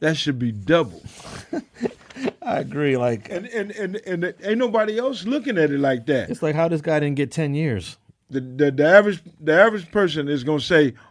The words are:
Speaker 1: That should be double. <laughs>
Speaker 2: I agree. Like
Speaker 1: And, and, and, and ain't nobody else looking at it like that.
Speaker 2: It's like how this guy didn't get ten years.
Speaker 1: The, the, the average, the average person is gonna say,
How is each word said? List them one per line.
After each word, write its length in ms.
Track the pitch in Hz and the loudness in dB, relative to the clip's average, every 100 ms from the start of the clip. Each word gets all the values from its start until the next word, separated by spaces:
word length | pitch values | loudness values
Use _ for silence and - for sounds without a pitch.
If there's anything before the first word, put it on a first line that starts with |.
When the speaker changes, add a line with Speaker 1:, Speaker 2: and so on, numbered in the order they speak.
Speaker 1:
That 160 | 156 156 | -2 -2
should 220 | 151 131 | -2 -2
be 140 | 120 | -2
double. 500 | 104 95 170 131 85 - - - - - | -4 0 2 0 -6 -20 -20 -18 -18 -10
<laughs> 920 | 330 - - - - - - 262 - | -10 -10 -8 -8 -8 -20 -8 -8 -6
Speaker 2:
I 160 | 311 - | -4 -4
agree. 360 | 135 143 147 127 | -4 -2 0 2
Like 320 | 123 113 - | 0 -2 -6
Speaker 1:
And, 160 | 180 233 | -10 -8
and, 260 | 233 202 | -8 -8
and, 240 | 202 190 202 - | -6 -8 -8 -6
and 280 | 175 180 - | -4 -4 -4
ain't 140 | 190 226 | -4 0
nobody 380 | 247 220 214 214 | 0 0 0 -2
else 280 | 262 233 | -4 -4
looking 340 | 185 285 269 196 | -4 -4 -2 2
at 140 | 151 | 2
it 80 | 139 | 2
like 260 | 139 131 120 | 0 0 0
that. 240 | 135 98 | 0 -2
Speaker 2:
It's 100 | - | -4
like 120 | 156 | -2
how 140 | 151 165 | 0 0
this 120 | 165 | 0
guy 200 | 160 156 | 0 0
didn't 160 | 147 143 | 0 0
get 160 | 139 | -2
ten 200 | - 151 | -2 -2
years. 420 | 143 156 107 85 - _ _ - | -2 -2 -2 -6 -14 _ _ -10
Speaker 1:
The, 100 | 131 | -8
the, 300 | 127 127 143 | -6 0 2
the 160 | 135 147 | 4 6
average, 340 | 196 208 175 - - | 6 6 -2 -8 -8
the 140 | 156 | 2
average 360 | 160 220 214 165 | 6 6 4 -2
person 380 | 208 190 151 143 | 0 0 0 -2
is 160 | 143 | -2
gonna 160 | 127 151 | 0 -2
say, 340 | 123 170 143 110 - | 2 4 4 0 -8